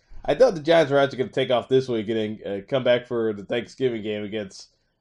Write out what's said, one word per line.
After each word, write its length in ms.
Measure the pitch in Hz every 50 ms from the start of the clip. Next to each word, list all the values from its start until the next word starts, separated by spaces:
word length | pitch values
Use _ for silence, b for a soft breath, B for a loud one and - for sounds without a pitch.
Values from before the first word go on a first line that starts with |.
| _ - - - -
I 80 | - 147
thought 220 | 151 254 254 190
the 60 | 160
Giants 300 | 139 156 165 165 160 131
were 60 | 139
actually 220 | 139 139 131 - 117
gonna 100 | 127 101
take 220 | - - 131 113
off 180 | 123 117 104 -
this 180 | 131 135 131
week 220 | 131 120 110 104 104
and 300 | 113 110 107 107 110 101 -
then, 80 | 92
uh, 100 | 101 98 95
come 160 | - 139 131 123
back 220 | 123 123 120 120
for 260 | - 123 117 113 110 107
the 120 | 101 95
Thanksgiving 560 | - 123 120 107 - - - 131 127 117 110
game 220 | 101 107 104 104 104
against, 460 | 101 101 110 104 92 - - - _ _ _ _ _ _ _